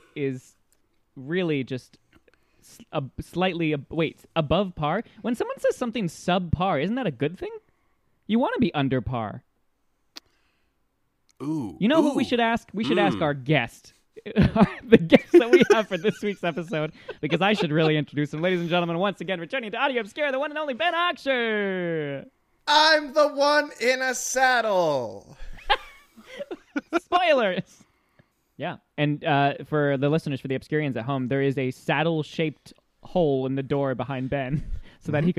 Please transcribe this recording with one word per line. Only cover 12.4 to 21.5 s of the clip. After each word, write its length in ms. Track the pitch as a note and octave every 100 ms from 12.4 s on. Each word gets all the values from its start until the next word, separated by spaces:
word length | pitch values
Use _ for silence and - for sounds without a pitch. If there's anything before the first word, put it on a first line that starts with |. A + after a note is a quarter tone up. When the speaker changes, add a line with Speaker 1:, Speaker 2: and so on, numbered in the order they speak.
Speaker 1:
ask? 280 | A3+ A#3 -
We 100 | F#3+
should 160 | A3+ G3
ask 180 | G3+ G#2
Speaker 2:
Mm. 40 |
Speaker 1:
our 120 | D#3
guest. 580 | C#3+ B2 D3+ A#2 - - _ _ - -
<laughs> 80 |
The 640 | A3 - A3+ - - B3+ A3
guest 320 | E3 - -
that 180 | F4 A3+
we 100 | F4+ B3
have 140 | G#4 -
for 100 | F#3
this 240 | E3 -
week's 220 | G#3 F#3+
episode, 480 | F3 E3+ E3 D#3 D#3 - - -
because 200 | D3+ D#3+
I 120 | G3
should 180 | G#3 E3+
really 260 | D#3 D#3+ D#3
introduce 380 | C#3 D3 D3
him. 80 | D#3
Ladies 160 | F3+ F3+
and 80 | E3+
gentlemen, 300 | F3 E3+ E3
once 220 | G3+ F3+
again, 180 | F3 F3+
returning 320 | E3 C4+ A3
to 60 | A3+
Audio 240 | C#4 A#3+
Obscura, 320 | G#3 - D4
the 60 | C4
one 100 | D4+
and 80 | D4+
only 160 | D4+
Ben 200 | A3+ E4+
Oxer. 1300 | E4 F4 E4 C#4 B3+ A3+